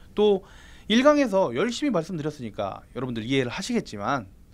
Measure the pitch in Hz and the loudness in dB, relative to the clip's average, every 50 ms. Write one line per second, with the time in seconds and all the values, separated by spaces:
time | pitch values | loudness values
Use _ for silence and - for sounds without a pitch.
0 | - - - - 208 208 202 190 196 - - - - - - - - - 208 240 | -20 -6 0 2 4 4 4 2 -2 -8 -20 -20 -20 -20 -20 -10 -2 0 2 6
1 | 262 294 302 294 277 233 190 190 185 139 117 131 190 240 233 - 302 294 226 170 | 6 6 6 6 4 2 2 2 0 0 0 -2 -2 -2 -2 -2 -2 0 0 0
2 | 160 180 190 156 139 156 147 - 123 110 - - 101 98 104 107 - - - 120 | -2 -4 -6 -6 -6 -6 -6 -8 -10 -10 -6 -6 -6 -6 -6 -10 -14 -14 -10 -8
3 | 131 127 117 113 107 120 139 135 127 120 117 - 190 - 240 220 - - - 104 | -6 -6 -4 -4 -4 0 0 0 0 -2 -4 -6 -6 -4 -4 -4 -4 -6 -8 -6
4 | 101 113 - - 101 92 - - - - | -4 -2 -2 -2 -4 -8 -16 -20 -20 -20